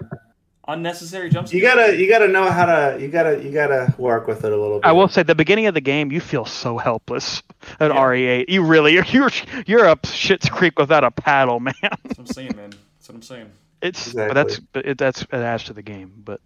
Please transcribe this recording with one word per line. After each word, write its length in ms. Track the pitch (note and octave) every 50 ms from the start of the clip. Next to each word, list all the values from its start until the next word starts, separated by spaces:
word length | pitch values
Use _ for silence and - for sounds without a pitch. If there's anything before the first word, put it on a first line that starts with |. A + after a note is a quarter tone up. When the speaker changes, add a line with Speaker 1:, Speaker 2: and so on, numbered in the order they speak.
| - - - - _ _ _ _ _ _ _ _ _
Speaker 1:
Unnecessary 640 | - D3+ E3 E3+ E3+ F3 E3+ E3+ E3 F3+ F#3+ F3+ E3
jump 220 | D3 E3+ F3 - E3+
Speaker 2:
You 60 | F#3
Speaker 1:
scares. 160 | G3 B3 B3+
Speaker 2:
gotta, 200 | A#3+ A3+ G#3+ F#3
you 120 | E3 F#3+ F#3+
gotta 180 | A3+ A3+ G#3+
know 220 | G3 F#3+ F#3+ F#3+ F#3
how 160 | F3 F3 F3
to, 320 | E3+ E3 D3+ D3 C#3 C3 -
you 100 | C3+ C#3+
gotta, 320 | D3+ E3+ D#3+ D#3+ D3 C#3 C#3
you 80 | C#3
gotta 420 | C#3 D3+ D3 C#3+ C#3 C3 B2+ B2 - -
work 280 | B2+ B2 A#2 A2+ A2+
with 160 | - A2 - -
it 80 | A2
a 40 | G#2+
little 220 | G#2 G#2 G#2 G#2 G#2
bit. 80 | -
Speaker 3:
I 40 | -
will 160 | E3 F3+ G3
say, 140 | F#3 - G3
the 140 | E3+ D3+ E3
beginning 320 | D#3 D#3 D#3 G3+ A3 A3
of 60 | G#3 E3+
the 60 | D#3
game, 300 | C3+ C3+ C#3 D3+ D3+ C#3
you 80 | C3+ E3+
feel 260 | - - D3 C3 A2
so 340 | - - - - B2 A#2 A#2
helpless 640 | - B2+ A#2 A2 - - B2 C3 - - - - - - - _ - - - -
at 120 | D#3 D3+
Speaker 1:
Yeah. 60 | C#3+
Speaker 3:
R 180 | C3+ C3+ C3 B2
E 100 | B2+ B2+
eight. 240 | B2 B2+ B2 B2+ D#3+
You 140 | F#3 G3 E3+
really, 300 | D#3+ D#3+ D#3 D3 D3+ D#3+
<laughs> 0 |
you're, 120 | F3+ F3
you're, 240 | - - C4 C#4 A#3+ - - - - - C4 G3
you're 180 | - G#3 A#3+ A3
up 180 | E3+ G3+ - -
shit's 420 | - - - - - F#3+ - - -
creek 300 | - - F#3 E3 - -
without 240 | D3 C#3 D#3+ D3 C3+
a 80 | A#2+
paddle, 480 | - - - D#3 C#3+ C#3 C3+ B2+ A#2+ A#2+
<laughs> 0 |
man. 140 | A#2+ C3 B2+ -
Speaker 1:
That's 200 | - G3+ - - -
what 160 | C3 - -
I'm 60 | B2
saying, 280 | - - C3 C3 B2+ G#2+
man. 160 | G#2 G#2 G2+
That's 360 | G2+ G2 _ _ _ _ _ -
what 60 | A2
I'm 60 | A#2
saying. 300 | A2+ - C3 A#2+ A2 G#2 G2 _ _ _ _ _ -
Speaker 3:
It's, 240 | F3+ F3+ - -
Speaker 2:
Exactly. 200 | A#2 A#2+ A#2+ G#2+
Speaker 3:
but 60 | G#2+ B2+
that's, 260 | C#3 D3+ - C3 - - _ -
but 120 | C3+ -
it, 100 | C#3 C3+
that's, 240 | - C#3+ C3 B2 -
it 120 | - - -
adds 300 | B2+ A#2 A#2 A#2 A2 -
to 80 | - A2
the 80 | G#2 G2+
game. 280 | G#2+ G#2+ G2 F#2+ F#2 G2 A2 G2+
But 160 | - G2+ - _